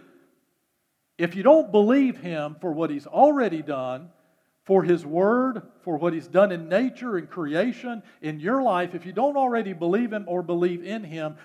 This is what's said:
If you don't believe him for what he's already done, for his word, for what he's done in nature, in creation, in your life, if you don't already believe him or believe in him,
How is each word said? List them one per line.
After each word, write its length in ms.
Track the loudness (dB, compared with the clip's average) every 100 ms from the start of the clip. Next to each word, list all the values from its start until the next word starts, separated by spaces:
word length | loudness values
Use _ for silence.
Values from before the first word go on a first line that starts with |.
| -20 _ _ _ _ _ _ _ _ _ _ -6
If 180 | -4
you 80 | 2
don't 300 | 6 6 6
believe 460 | 2 4 4 2 -2
him 380 | -8 -6 -6 -6
for 120 | -6
what 180 | -4 -4
he's 160 | -4 -2
already 560 | 4 6 6 0 -2
done, 480 | -6 -6 -6 -8 -12 _ _ _ _ _
for 180 | 2 4
his 240 | 4 2 0
word, 560 | 0 2 2 0 -4 -12 _
for 160 | -6 -2
what 160 | -2
he's 160 | -2 0
done 240 | 4 4
in 160 | 2 -2
nature, 480 | 0 0 -4 -6 -6
in 100 | -6
creation, 760 | -8 -4 -2 -2 -4 -10 -12 -14 _
in 180 | -10 -6
your 240 | -2 0
life, 320 | 0 0 -2
if 120 | -8 -8
you 60 |
don't 260 | -2 0 0
already 340 | 0 0 -4
believe 400 | -4 -2 0 -2
him 140 | -6 -6
or 140 | -6
believe 420 | -2 0 0 -2
in 200 | -8 -10
him, 320 | -10 -8 -10 -10